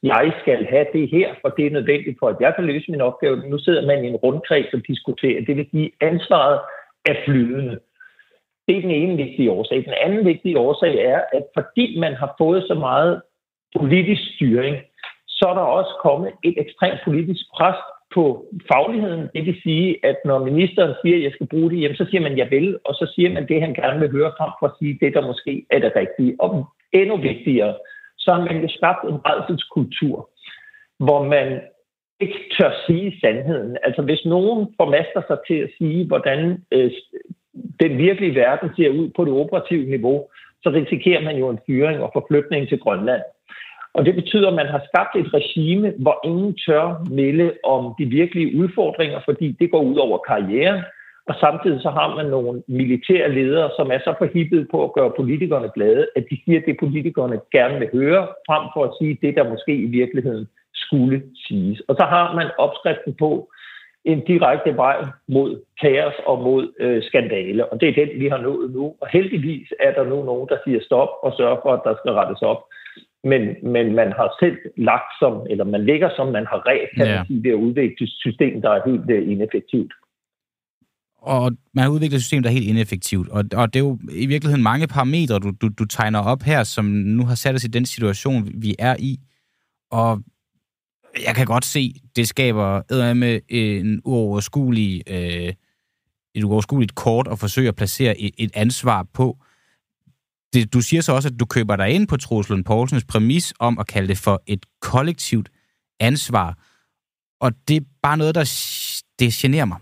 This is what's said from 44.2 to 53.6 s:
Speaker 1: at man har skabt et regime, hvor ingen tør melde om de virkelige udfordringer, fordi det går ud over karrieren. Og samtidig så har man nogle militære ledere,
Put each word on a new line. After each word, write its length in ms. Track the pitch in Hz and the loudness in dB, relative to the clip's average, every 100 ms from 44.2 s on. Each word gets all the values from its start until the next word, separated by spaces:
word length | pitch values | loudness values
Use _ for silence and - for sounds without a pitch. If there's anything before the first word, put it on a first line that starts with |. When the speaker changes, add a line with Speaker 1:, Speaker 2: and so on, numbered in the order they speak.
| 170 214 196 | 0 2 2
Speaker 1:
at 120 | 170 | 2
man 60 | 143 | -2
har 140 | 147 - | -4 -4
skabt 240 | - - 202 | -6 -2 -2
et 180 | 151 | 0
regime, 600 | 147 147 - 156 185 208 208 | 0 -2 -2 0 2 0 0
hvor 200 | 131 156 | 0 0
ingen 340 | 156 170 202 190 - | -2 -2 -2 -4 0
tør 200 | 151 165 170 175 | 2 2 -4 -6
melde 420 | 135 135 151 170 - | -2 0 2 2 0
om 320 | - 131 123 113 | 0 0 -2 -4
de 60 | 139 | -2
virkelige 500 | 131 175 175 156 143 | 2 0 0 -2 0
udfordringer, 580 | 180 185 175 - 160 143 - | 0 0 -2 0 -4 -4 -4
fordi 220 | 143 156 | -2 -2
det 200 | 127 170 | 0 2
går 100 | 170 | 2
ud 140 | 135 139 | 2 2
over 220 | 131 95 - | 2 0 0
karrieren. 560 | 107 95 110 165 196 175 - - _ - | -2 0 0 2 0 -6 -18 -20 _ -8
Og 80 | 151 | 2
samtidig 420 | 151 156 196 139 | 2 2 0 0
så 80 | 160 | -2
har 260 | 147 151 160 | 0 -2 -2
man 100 | 151 | -2
nogle 380 | 135 120 123 - | 0 -2 -6 -6
militære 680 | 127 131 123 - 180 147 | -2 0 0 2 2 4
ledere, 360 | 135 131 151 | 2 2 2